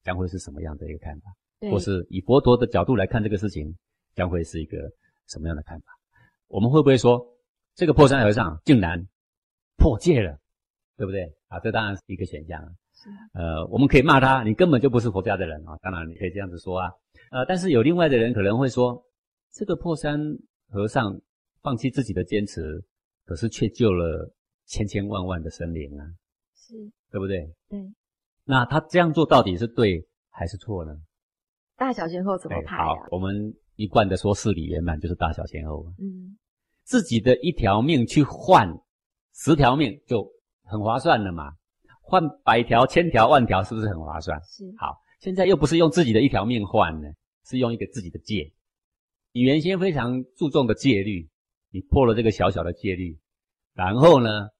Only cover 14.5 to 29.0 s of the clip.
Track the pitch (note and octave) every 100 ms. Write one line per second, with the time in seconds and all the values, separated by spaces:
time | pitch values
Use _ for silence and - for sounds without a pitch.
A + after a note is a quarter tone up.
14.5 | A2 F3+ B2+ C3+ A#2 A2+ F#2+ G2 F#2+ F2
15.5 | D#2 D#2+ D#2 F#2+ F2+ E2 E2+ F#2 F#2 F#2+
16.5 | F2 F#2 F#2 F2+ - _ _ - B2+ C3
17.5 | F#3 F#3 B2+ B2 F3 D#3+ B2+ A2+ A2 G2
18.5 | A#2 C3+ B2+ B2 B2 _ _ _ _ _
19.5 | - G#3 E3+ F3 D#3 D3 D3 D3+ - _
20.5 | _ _ G2+ G#2+ C#3 A2 F#2+ _ _ _
21.5 | _ - A#2+ C3+ C#3 A2+ F#2 F2+ G#2 G#2
22.5 | - D#2 D#2+ - _ _ _ - - A2+
23.5 | - A2 - A2+ F2+ E2+ D#2+ D#2 _ _
24.5 | _ - - G#2 G#2 G2+ G2+ F#2 F2 D#2+
25.5 | - E2+ E2 C#2+ C#2+ D2+ F2 _ _ _
26.5 | _ _ A3+ G#3+ _ _ G#2 G2 F#2 D#2+
27.5 | - - G3+ F#3+ - _ _ _ _ -
28.5 | C3 A#2+ D3+ - F3